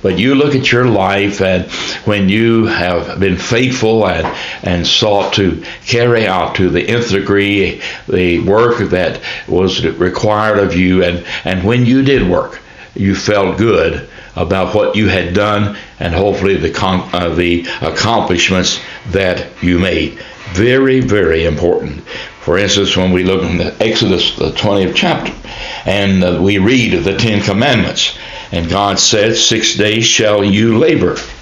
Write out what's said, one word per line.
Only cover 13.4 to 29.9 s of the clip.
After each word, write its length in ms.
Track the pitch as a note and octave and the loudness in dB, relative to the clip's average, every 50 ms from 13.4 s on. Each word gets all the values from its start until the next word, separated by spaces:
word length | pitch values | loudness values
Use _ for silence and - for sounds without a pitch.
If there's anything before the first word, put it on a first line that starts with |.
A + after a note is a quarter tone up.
| G2 F#2 F2 E2 | 0 0 0 0
good 500 | G#2+ A#2 G#2 E2+ D#2+ E2 E2 - - - - - - - - | 2 2 4 2 2 0 -2 -4 -10 -12 -18 -20 -20 -14 -6
about 380 | F2 F2 E2 F#2+ F#2+ F#2 F2 G#2 | -6 -2 0 0 0 0 0 0
what 220 | G#2 G2+ - - | 0 0 2 0
you 120 | G#2 A2 | 0 0
had 280 | F#2+ F#2 F#2 E2+ E2+ F2 | 2 2 0 -2 0 0
done 420 | G2+ G#2 G#2 G#2 G#2 G#2 G2+ - - - - - - | 0 2 2 2 0 -2 -2 -4 -8 -16 -20 -12 -6
and 160 | - F2 E2 | -6 -4 0
hopefully 400 | E2+ G2 G#2 F#2+ - F2+ G2 G2 | 0 0 0 0 0 0 0 0
the 160 | F2 D#2+ E2 | 0 0 -4
con-, 360 | - - G2+ F#2 F#2 F2+ F2+ - - | -2 -2 -2 0 0 -2 -2 -4 -4
uh, 160 | F2 F2+ E2+ | -2 -2 -2
the 380 | D#2 E2 F2 F2 F2 E2+ E2+ - - - | 0 0 2 2 2 0 -2 -6 -8 -4
accomplishments 1000 | - D#2+ - - - G#2+ A#2 G#2+ - - F#2 F2 - - F#2 F#2 F2+ F2+ - - - - - - - - | -4 -4 -4 -2 0 0 0 0 0 0 0 0 2 2 2 0 0 0 -2 -4 -8 -14 -16 -16 -12 -4
that 380 | F2 G2 G2 F2+ F2+ F#2 - - - - | -2 0 0 0 0 -2 -6 -10 -10 -4
you 160 | - F2+ F2 | 0 0 2
made. 420 | F2 F#2 F#2 F2 E2 D#2 D2 - - - - - - - - F2 | 2 2 0 0 -2 -2 -4 -6 -12 -18 -18 -20 -18 -16 -6 -2
Very, 460 | F#2 G#2+ A#2+ B2+ C3+ C3+ C3+ C3 C3 | 0 2 4 4 4 4 4 2 2
very 460 | B2 - G2+ G#2 F#2 E2 E2 D#2+ E2 | 2 2 2 2 2 2 2 2 0
important. 560 | E2 D2+ D2+ F2 E2+ F2+ - - C#2+ C#2+ D2+ - - - - - - - - | 0 -2 0 0 0 0 0 -2 -6 -10 -12 -14 -14 -14 -14 -14 -16 -18 -10
For 160 | - - E2+ | -4 0 0
instance, 400 | F#2+ G2+ F#2+ - G2+ G2 F#2 - | 0 2 2 0 0 0 0 0
when 140 | F#2 F#2 F#2 | 0 2 2
we 120 | F#2 F2+ F2+ | 2 2 2
look 200 | F2+ F#2+ F#2 F#2 | 2 0 0 0
in 140 | F2 F2 | -2 -2
the 180 | F2 E2+ F2 - - | -2 -2 -4 -2 -2
Exodus, 560 | G#2 A2+ A2+ - A#2+ G2 F#2+ F2 - - - | -2 0 0 0 2 2 2 0 0 -2 -2
the 160 | - C#2 D#2+ | -2 -4 -4
twentieth 440 | - - - G#2 G2+ G2+ F#2+ F2+ - | -2 -2 -2 0 2 2 0 0 0
chapter, 360 | - G3+ F3+ D#3+ - - - - - - - - - - - - - - | 0 0 0 0 -2 -4 -8 -10 -12 -16 -16 -14 -14 -12 -12 -12 -8 -4
and, 380 | - F#2+ G2+ G2 G2 F#2+ F#2+ F2+ | -2 0 0 2 2 2 2 2
uh, 180 | F2+ F2 - | 2 0 2
we 160 | F2 G2 G#2 | 2 2 2
read 380 | G2 F#2 G#2+ C3 B2+ A#2 - F#2 | 2 2 2 2 2 2 2 0
of 80 | E2+ - | 0 0
the 120 | F#2+ F#2+ | 0 0
Ten 240 | - - A2+ G#2+ G#2+ | 0 0 0 0 0
Commandments, 760 | G2+ G#2 F#2+ G2+ B2 D3 B2+ A2 F2+ - - - - - - - - - - - - - | 0 0 0 2 2 2 2 2 0 -2 -2 -4 -4 -4 -4 -8 -16 -16 -16 -16 -14 -6
and 180 | - F2 E2+ E2 | -6 -4 -4 -2
God 300 | F2 G2 G2+ G2+ F#2+ F#2 | 0 0 2 0 0 0
said, 380 | - - - G#2+ G2+ A2+ A2 | 0 0 2 2 2 2 2
"Six 380 | - - - A2+ - G#2+ - - | 0 0 0 0 0 0 -2 0
days 300 | - G#2 G#2+ | 0 0 2